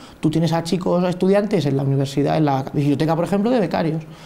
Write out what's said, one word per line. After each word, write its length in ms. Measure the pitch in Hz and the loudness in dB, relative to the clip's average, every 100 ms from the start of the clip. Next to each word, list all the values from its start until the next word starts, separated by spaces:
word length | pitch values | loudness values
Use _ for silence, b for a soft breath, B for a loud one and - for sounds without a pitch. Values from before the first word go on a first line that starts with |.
| B B | B B
tú 100 | 160 | -2
tienes 220 | 156 165 | 2 0
a 120 | 165 | 0
chicos, 400 | 165 185 180 175 | -2 -2 0 0
a 60 | 180 | 0
estudiantes 560 | 175 185 202 208 208 143 | 0 2 2 2 0 0
en 120 | 135 | 0
la 60 | |
universidad, 520 | 139 139 139 143 143 160 | 0 0 0 0 0 2
en 80 | 151 | 2
la 200 | 135 - | 0 -2
biblioteca, 420 | - 143 139 160 165 | -2 0 2 0 0
por 80 | 170 | 0
ejemplo, 240 | 196 214 | 0 0
de 100 | 254 | 0
becarios. 420 | 170 185 165 160 156 B | 0 0 -2 -4 -8 B